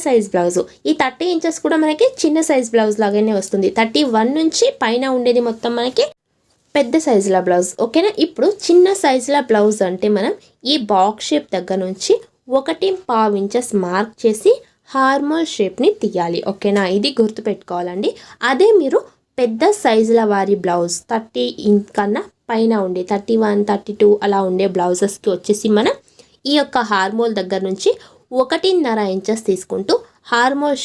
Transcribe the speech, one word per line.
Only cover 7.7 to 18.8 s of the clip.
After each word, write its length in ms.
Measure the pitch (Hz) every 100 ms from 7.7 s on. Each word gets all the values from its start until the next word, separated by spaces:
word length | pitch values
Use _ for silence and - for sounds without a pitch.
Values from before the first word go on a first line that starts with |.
| - 233
ఓకేనా? 260 | 320 403 - 320
ఇప్పుడు 240 | - 320 415 -
చిన్న 280 | 349 370 392
సైజుల 360 | 294 262 240 285 254
బ్లౌజ్ 280 | 214 214 214 190
అంటే 200 | 185 214 208
మనం 180 | 254 - _ _ 254
ఈ 20 | 294 208
బాక్స్ 380 | 196 196 220 -
షేప్ 180 | 294 - 185
దగ్గర 240 | 185 190 185
నుంచి 300 | 190 - 466 - _ - 269
ఒకటి 300 | 269 320 381 370 -
పావు 260 | 226 208 202
ఇంచెస్ 300 | 196 240 247 202 180
మార్క్ 260 | 185 220 - 220
చేసి 280 | 220 403 523 - _ - 269
హార్మోల్ 540 | 262 277 294 320 320 -
షేప్ని 360 | 190 185 262 -
తీయాలి. 380 | 220 185 170 170 -
ఓకేనా? 320 | 190 202 202 185 196
ఇది 120 | 269 269
గుర్తుపెట్టుకోవాలండి. 880 | 220 220 220 202 - 175 175 180 311 - - - 240
అదే 180 | 262 415 415